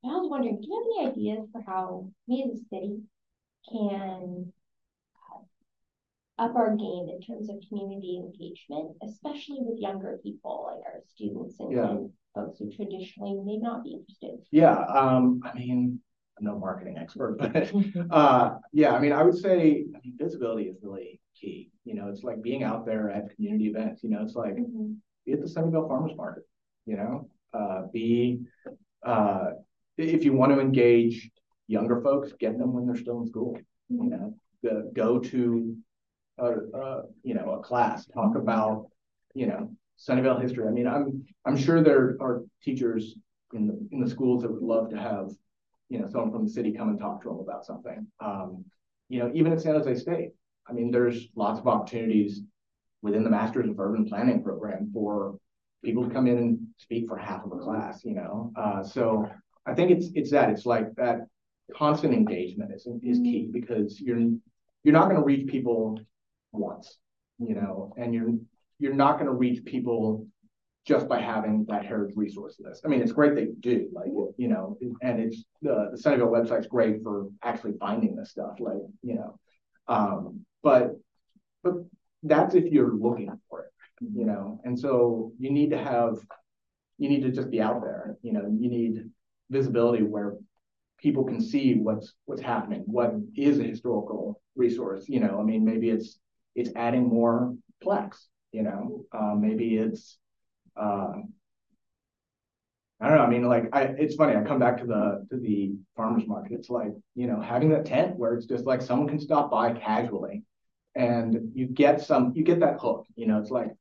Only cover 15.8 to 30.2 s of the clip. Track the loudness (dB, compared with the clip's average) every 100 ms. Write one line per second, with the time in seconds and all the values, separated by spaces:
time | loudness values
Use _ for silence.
15.8 | 0 -2 _ _ _ _ -8 -6 -6 -8
16.8 | -10 -12 -12 -6 -6 -2 0 0 0 0
17.8 | 0 -2 2 6 8 8 4 0 -2 4
18.8 | 6 6 4 6 6 4 4 6 6 6
19.8 | 0 -10 -16 -6 -6 -4 -2 -2 -4 -8
20.8 | -14 -12 -14 -18 _ _ -12 -12 -16 _
21.8 | -12 -10 -8 -8 -8 -8 -6 -4 -4 -4
22.8 | -4 -4 -2 -4 -8 -6 -2 0 0 -2
23.8 | -4 -6 -4 -2 -2 -4 -6 -4 -6 -6
24.8 | -8 -8 _ _ -4 -4 -2 -2 0 0
25.8 | 0 -2 -4 -6 -10 -12 -18 _ _ _
26.8 | -8 -6 -4 -6 -10 _ _ -6 -4 -4
27.8 | -6 -4 2 2 2 0 -8 _ -20 -20
28.8 | _ _ -2 2 2 2 -2 -6 -16 _
29.8 | _ -6 0 4